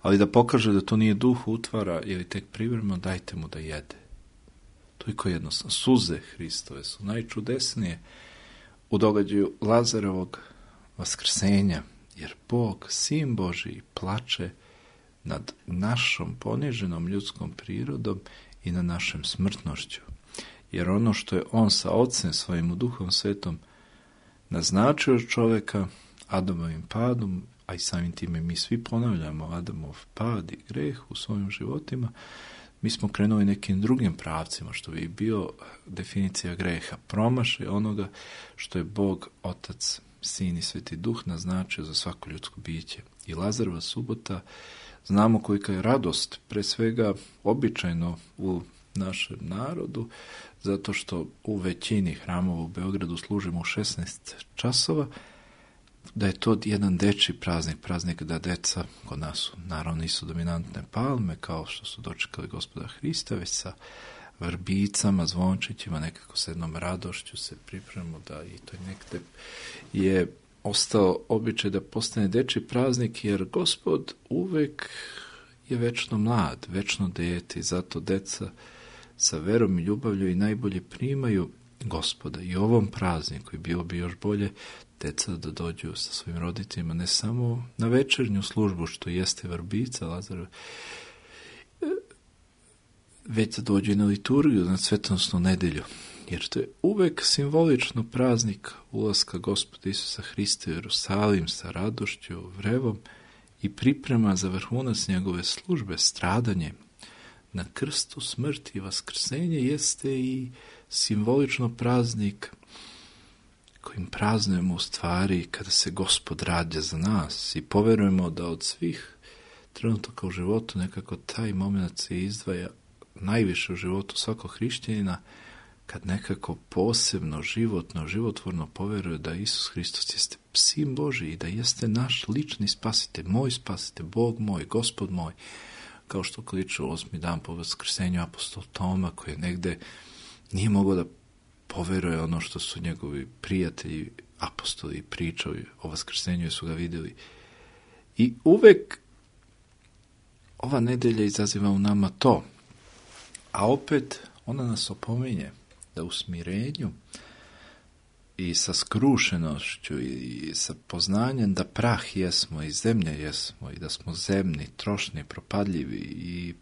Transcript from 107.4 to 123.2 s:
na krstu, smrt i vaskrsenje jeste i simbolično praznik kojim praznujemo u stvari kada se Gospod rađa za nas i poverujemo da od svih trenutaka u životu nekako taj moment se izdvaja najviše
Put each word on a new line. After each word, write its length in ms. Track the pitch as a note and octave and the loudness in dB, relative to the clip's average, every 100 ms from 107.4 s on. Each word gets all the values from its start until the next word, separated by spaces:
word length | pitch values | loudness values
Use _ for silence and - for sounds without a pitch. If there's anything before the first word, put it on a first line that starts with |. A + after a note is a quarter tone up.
| _ | _
na 120 | F#2 F2+ | -8 -8
krstu, 480 | - C#3 - - - | -6 -4 -2 -6 -8
smrt 540 | - - C#3 - - | -8 -2 -2 -4 -8
i 40 | F#2+ | -8
vaskrsenje 760 | F#2+ - - - - C3+ F3 D#3+ | -6 -6 -6 -4 -4 -2 0 2
jeste 600 | B2+ D3 - - C3+ C3 | 2 2 0 -2 -2 0
i 320 | B2+ C3 B2 B2 - - _ | 0 -2 -6 -12 -20 -20 _
simbolično 840 | - - G#2 G#2+ C3+ C#3 - A#2 | -2 0 2 4 4 4 2 -2
praznik 760 | - A#2+ B2 A#2+ A2+ G2+ G2+ - - - - - - - - - - - _ _ _ | 0 2 4 4 2 0 -2 -14 -14 -20 -20 -20 -20 -20 -20 -20 -20 -20 _ _ _
kojim 240 | - - | -12 -10
praznujemo 720 | F2 - G#2 A2+ G2+ F#2 F#2 | -8 0 2 2 4 2 2
u 40 | E2+ | 0
stvari 680 | - - F2 F2+ G2 F2+ E2+ | -4 -4 0 2 4 2 0
kada 180 | - F#2 | -8 0
se 220 | - F2+ | 2 2
Gospod 500 | F2+ F#2 - - D#2 | -2 0 0 0 -4
rađa 400 | E2+ E2+ E2 E2 | 0 0 0 -2
za 160 | D2+ D#2+ | -2 0
nas 580 | F#2+ G#2+ D2 - - | 2 2 0 -6 -4
i 60 | - | -6
poverujemo 680 | - G#2 A2 A2 G2 F#2+ F2 | 2 4 6 6 6 4 2
da 180 | D#2+ E2+ | -2 -4
od 160 | E2 | -4
svih 520 | - - E2+ - - - - - - - - | -6 -2 -4 -4 -12 -20 -20 -20 -20 -20 -20
trenutaka 540 | - A2+ G#2+ - - F#2 | -4 0 0 -2 -8 -6
u 40 | |
životu 480 | F#2 F2+ A2 A2+ G2 | -2 0 0 0 -4
nekako 360 | F#2 - - | -4 -6 -10
taj 380 | E3+ - - A2 | -10 -8 -4 -2
moment 460 | F#2+ G2 G2 F2+ - | 0 0 0 0 -4
se 200 | - F2+ | -6 -2
izdvaja 480 | F#2+ G#2+ - F2+ F#2 - _ _ - | -2 -4 -4 -4 -6 -12 _ _ -20
najviše 580 | - | -8